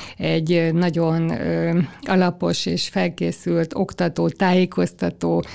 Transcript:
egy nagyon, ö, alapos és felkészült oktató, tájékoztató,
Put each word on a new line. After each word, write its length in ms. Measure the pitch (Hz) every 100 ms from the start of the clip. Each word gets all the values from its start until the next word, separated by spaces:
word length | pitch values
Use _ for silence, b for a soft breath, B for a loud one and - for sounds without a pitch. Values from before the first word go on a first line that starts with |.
| B B
egy 560 | 160 160 156 175 165
nagyon, 560 | 165 180 160 165 165 165
ö, 500 | 165 165 165 165 170 165 B
alapos 640 | - 185 180 175 175 170 185
és 220 | 175 -
felkészült 880 | 190 180 - 170 165 175 170 165 -
oktató, 540 | 190 - 175 175 170
tájékoztató, 1120 | - 185 185 180 - 175 - 160 - 170 170 170